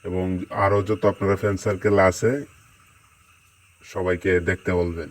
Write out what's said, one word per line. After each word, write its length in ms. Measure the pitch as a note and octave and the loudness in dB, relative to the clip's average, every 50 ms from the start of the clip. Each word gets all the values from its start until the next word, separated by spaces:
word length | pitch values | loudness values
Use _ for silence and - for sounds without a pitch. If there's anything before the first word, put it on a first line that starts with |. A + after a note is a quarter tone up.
| - | -8
এবং 200 | E2+ F2+ F#2+ F#2 F#2 F#2 F2+ F#2 - - G#2+ G2+ | -4 -4 -2 -2 -2 -2 -4 -6 -8 -4 0 0
আরও 140 | G2 G2+ G2+ G2+ G2 | 2 2 2 0 0
যত 140 | G#2+ - - G2+ | -2 2 2 0
আপনারা 220 | F#2 - G2+ F#2+ G2+ - | 0 2 0 0 0 0
ফ্রেন্ড 180 | - G#2 G2+ F#2 - | 0 -2 -2 0 -2
সার্কেল 320 | G#2+ G2+ F2+ - G#2 G2+ G2 F#2 F#2+ | -4 -4 0 0 2 4 6 4 4
আছে 220 | F2+ - - A2+ C3 C#3+ C#3 - - - _ _ _ _ _ _ _ _ _ _ _ _ _ _ _ _ _ _ _ _ _ _ _ _ - | 2 2 0 0 0 -2 -6 -12 -18 -20 _ _ _ _ _ _ _ _ _ _ _ _ _ _ _ _ _ _ _ _ _ _ _ _ -20
সবাইকে 460 | - - F#2+ F#2 F#2 F2+ F2 - F#2+ F2+ F2 E2+ F#2 | -12 -8 -4 -2 -2 -2 0 0 2 2 2 2 0
দেখতে 220 | F#2 - - - F#2 F2 | -2 -2 -2 -2 0 0
বলবেন। 300 | F2 F2 E2+ E2 D#2 C#2+ | 0 -2 -4 -6 -10 -12